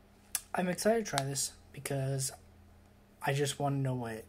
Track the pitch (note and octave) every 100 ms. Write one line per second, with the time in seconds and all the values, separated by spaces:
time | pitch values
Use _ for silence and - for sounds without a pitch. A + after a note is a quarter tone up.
0 | - - - - - - F3+ F3+ G#3 A#3
1 | G#3 C#3 C3+ C#3 - - - - - C#3
2 | C3+ C3+ C3+ - - - - - - -
3 | - - - C#3 C#3+ - C#3 C#3 C3 B2+
4 | A#2 A2